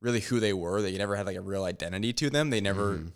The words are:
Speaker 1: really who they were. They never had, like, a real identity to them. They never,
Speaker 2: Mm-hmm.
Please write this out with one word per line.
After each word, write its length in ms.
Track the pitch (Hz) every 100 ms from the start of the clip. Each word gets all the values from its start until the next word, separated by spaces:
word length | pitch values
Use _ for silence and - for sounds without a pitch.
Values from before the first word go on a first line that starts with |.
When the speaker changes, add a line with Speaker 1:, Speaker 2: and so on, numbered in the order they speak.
Speaker 1:
really 180 | 117 117
who 200 | - 120
they 100 | 107
were. 280 | 95 85 98
They 160 | 98 95
never 180 | 101 101
had, 100 | 101
like, 120 | 92
a 40 |
real 220 | 95 98
identity 480 | 92 - 85 92 113
to 160 | 120 147
them. 200 | 147 151
They 120 | 113
never, 340 | 98 98 101 85
Speaker 2:
Mm-hmm. 120 | 82